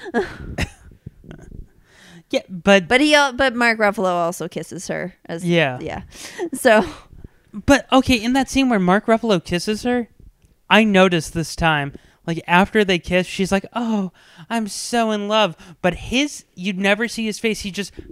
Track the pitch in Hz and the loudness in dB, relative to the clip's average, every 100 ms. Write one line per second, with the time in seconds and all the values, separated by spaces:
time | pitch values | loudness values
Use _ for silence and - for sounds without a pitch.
0 | 403 240 359 - - - - - - - | -6 -4 -4 -8 -12 -8 -8 -10 -20 -20
1 | - - - - - - - _ _ _ | -20 -20 -20 -20 -20 -18 -20 _ _ _
2 | - 170 _ 269 - 185 190 196 165 247 | -20 -20 _ -6 -6 -4 4 4 6 4
3 | 302 294 277 247 269 240 240 226 208 190 | 6 4 4 2 0 2 0 2 0 0
4 | 185 175 170 175 165 156 160 156 - 160 | 0 0 -2 -4 -8 -10 -10 -12 -8 -8
5 | 175 - - 170 170 170 147 123 156 78 | -8 -12 -12 -6 0 2 2 -2 -10 -12
6 | - - - - 349 262 254 214 175 - | -14 -18 -16 -10 -8 0 4 4 2 -6
7 | - - - _ _ 208 - 269 - 262 | -20 -20 -20 _ _ -6 2 2 4 2
8 | 262 247 226 262 254 254 262 220 180 196 | 4 2 0 0 0 0 2 2 2 2
9 | - 226 233 185 - 175 - 214 247 247 | 2 0 2 0 0 -6 -4 -4 -2 -4
10 | 226 _ - _ _ _ - 196 220 190 | -4 _ -20 _ _ _ 2 4 6 6
11 | 190 175 - 170 156 - 165 151 139 - | 4 2 -4 -6 -8 -2 0 0 -2 -10
12 | _ _ - 165 - 175 196 220 196 180 | _ _ -8 -6 0 2 4 2 2 0
13 | - 180 180 - 185 196 - 233 233 214 | 0 -2 -2 -2 -2 -2 -2 -6 -2 -2
14 | 185 - _ - 165 233 214 - - 240 | -4 -8 _ -20 -8 -6 -6 -8 -4 0
15 | 226 214 202 220 202 160 - 160 180 170 | 0 -2 0 2 2 -2 -18 -4 -4 -2
16 | - 240 294 - - - 180 185 196 208 | -2 -2 -2 -4 -18 -10 -6 -2 0 0
17 | 233 - 220 202 226 208 202 175 196 - | -2 -4 -6 -4 -4 -4 -6 -8 -10 -12
18 | - | -20